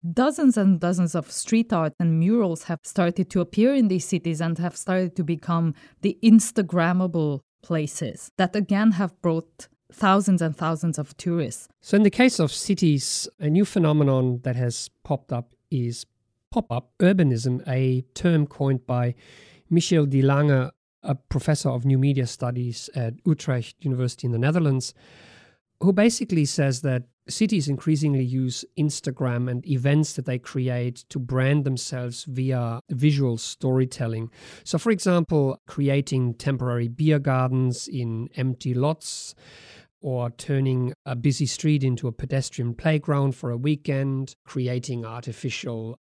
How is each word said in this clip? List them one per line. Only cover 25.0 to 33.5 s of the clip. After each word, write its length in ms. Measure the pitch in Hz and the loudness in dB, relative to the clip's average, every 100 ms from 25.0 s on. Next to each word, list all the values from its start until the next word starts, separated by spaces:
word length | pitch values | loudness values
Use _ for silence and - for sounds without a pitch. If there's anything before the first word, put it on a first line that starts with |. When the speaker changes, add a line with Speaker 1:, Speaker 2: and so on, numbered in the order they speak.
| - - - - _ _ _ _ | -20 -20 -20 -20 _ _ _ _
Speaker 2:
who 120 | 175 | 0
basically 520 | 196 220 233 226 170 | 4 4 2 -2 0
says 360 | 143 - 139 127 | 0 0 0 0
that 240 | 143 127 123 _ - | -2 -2 -4 _ -14
cities 400 | - 220 208 143 | -2 0 2 0
increasingly 560 | 139 - 156 151 139 | -2 0 0 2 0
use 400 | 127 131 127 120 - - | 0 -2 -2 -6 -12 -2
Instagram 720 | 151 - - 131 127 120 123 | -2 -2 -6 -4 -2 -2 -2
and 160 | 123 127 | -4 -2
events 480 | 135 127 147 151 | 0 2 2 2
that 100 | - | -2
they 140 | 131 127 | -6 -6
create 680 | - 135 127 123 123 120 - | -6 -4 -2 -2 -4 -6 -10
to 100 | 143 | -10
brand 460 | 123 131 131 147 | -4 0 2 2
themselves 600 | 139 131 - 127 123 123 | 0 -4 -6 -8 -8 -10
via 560 | - 127 131 127 120 117 - | -10 -4 -2 -2 -2 -6 -8
visual 460 | 135 147 143 135 117 | 2 2 4 2 0
storytelling. 960 | - | -6